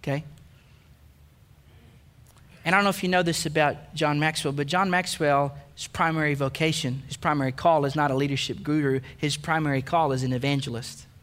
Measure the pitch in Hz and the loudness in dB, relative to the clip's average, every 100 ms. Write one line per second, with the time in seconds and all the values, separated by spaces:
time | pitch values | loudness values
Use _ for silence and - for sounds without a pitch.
0 | - 139 151 - - - - - - - | -2 -4 -6 -20 -20 -20 -20 -20 -20 -20
1 | - - - _ - - - - - - | -20 -20 -20 _ -20 -20 -20 -20 -20 -20
2 | - - - - - - 160 190 202 185 | -20 -20 -20 -20 -20 -6 2 4 4 2
3 | 185 185 170 160 160 156 147 - - 151 | 2 2 2 0 0 2 2 2 -10 -2
4 | 156 147 156 156 151 143 143 180 196 180 | 0 2 0 0 -4 -2 0 0 2 0
5 | 180 - 151 143 139 143 - - - - | -2 0 2 4 2 -4 -18 -16 -12 0
6 | 165 160 151 139 135 - 160 160 127 131 | 0 2 0 0 -2 0 0 0 -4 -6
7 | - - 170 147 131 127 175 160 143 147 | -8 -4 -2 0 -2 2 2 4 2 0
8 | 147 131 143 139 - - 147 151 139 135 | 0 2 0 -2 -4 -6 -2 0 2 -2
9 | 131 - 147 147 170 160 151 135 127 170 | -4 -6 -4 -4 -2 0 2 -2 0 2
10 | 151 131 131 127 139 139 135 117 123 - | 2 0 -2 -2 0 -2 -2 -8 -10 -16
11 | - - | -20 -20